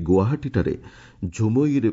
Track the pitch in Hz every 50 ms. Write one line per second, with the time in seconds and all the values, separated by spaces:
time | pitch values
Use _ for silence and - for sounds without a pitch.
0 | 85 80 90 95 95 110 143 151 - 139 - 107 80 - - - - - - -
1 | - - - - - 90 - - 113 110 110 127 147 151 139 139 113 110